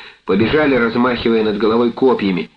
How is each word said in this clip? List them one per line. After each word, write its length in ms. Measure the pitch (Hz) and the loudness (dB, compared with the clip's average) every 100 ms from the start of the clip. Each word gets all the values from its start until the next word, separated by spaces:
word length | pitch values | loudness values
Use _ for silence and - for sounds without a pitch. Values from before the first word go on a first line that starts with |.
| - - - | -20 -18 -2
побежали, 500 | 98 113 147 151 127 | 0 2 2 2 2
размахивая 680 | 117 120 123 120 117 113 | 0 0 -2 0 0 0
над 140 | 107 101 | 0 0
головой 340 | 107 117 120 | 0 0 0
копьями. 600 | 113 131 113 101 87 78 | 2 2 2 0 -4 -6